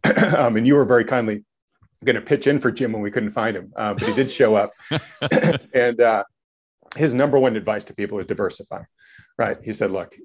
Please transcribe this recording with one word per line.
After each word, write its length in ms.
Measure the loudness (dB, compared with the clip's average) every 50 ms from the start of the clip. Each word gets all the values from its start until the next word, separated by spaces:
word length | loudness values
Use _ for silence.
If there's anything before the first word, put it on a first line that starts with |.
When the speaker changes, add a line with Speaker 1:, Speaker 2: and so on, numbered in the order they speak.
| -2
Speaker 1:
<clears throat> 320 | 0 2 2 2 2 2
Um, 220 | 2 2 2 2
and 80 | 2 4
you 100 | 4 4
were 100 | 4 4
very 200 | 4 4 2 2
kindly 380 | 2 -2 -2 -2 -2 -4 -6 -10 _ _ _ _ _ _ _ _ _ _ _ -2
gonna 180 | -2 -2 -2
pitch 260 | 0 0 0 2 2
in 120 | 2 0 2
for 120 | 0 -2
Jim 200 | -2 -2 -4 -4
when 100 | -4 -6 -6
we 80 | -4
couldn't 180 | -4 -4 -4 -4
find 240 | -4 -2 -2 -2 -4
him, 160 | -6 -10 -12 -8
uh, 180 | -6 -6 -4 -4
but 100 | -4 -4
he 60 | -2 0
did 180 | 0 -2 0
show 240 | 2 2 4 4 4
up. 180 | 4 2 0 -4 _ -10 -8
Speaker 2:
<laughs> 220 | -8 -8 -8 -10 -10 -8
Speaker 1:
<clears throat> 520 | -4 0 2 2 2 2 0 0 -4 -2 0
And, 280 | 0 2 2 2 2
uh, 220 | 4 4 4 2 -2 -6 _ _ _ _ _ _ _ _ _ _ _ _ -4
his 180 | -2 -2 0 2
number 260 | 0 2 2 4 2
one 160 | 2 2 0
advice 280 | -2 -4 -4 -4 -6 -8
to 80 | -10 -10
people 260 | -8 -8 -6 -6 -8
is 60 | -6
diversify, 560 | -6 -4 -4 -4 -4 -6 -8 -12 -14 -14 -14 -14 -18 _ _ _ _ -20 -20 -20 _ _
right? 200 | -4 -4 -4 -4 -6 -8
He 100 | -10 -4
said, 160 | -4 -2 -2
"Look, 260 | -2 -4 -8 -10 -14 -18